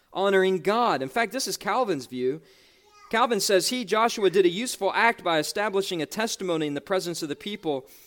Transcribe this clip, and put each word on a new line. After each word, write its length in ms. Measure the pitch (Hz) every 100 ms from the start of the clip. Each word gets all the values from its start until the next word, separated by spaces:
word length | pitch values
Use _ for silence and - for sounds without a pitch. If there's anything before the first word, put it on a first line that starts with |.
| _
honoring 460 | - 196 190 190 185
God. 420 | 165 226 233 147
In 80 | 135
fact, 240 | 233 226
this 140 | 247 214
is 100 | -
Calvin's 480 | 202 226 226 151 120
view. 340 | 127 127 156 - _ _ _ _ - -
Calvin 300 | 226 247 208
says, 300 | - 190 175
"He, 140 | 254
Joshua, 460 | 196 214 226 233 190
did 160 | 180 180
a 40 |
useful 440 | 175 247 - 196
act 300 | 160 226 226
by 160 | 175 160
establishing 640 | - 208 208 196 196 175
a 20 | 143
testimony 600 | 208 220 - 185 160 151
in 80 | 143
the 60 |
presence 420 | - 190 170 165
of 60 | 160
the 60 | 143
people 540 | 208 208 165 135 - -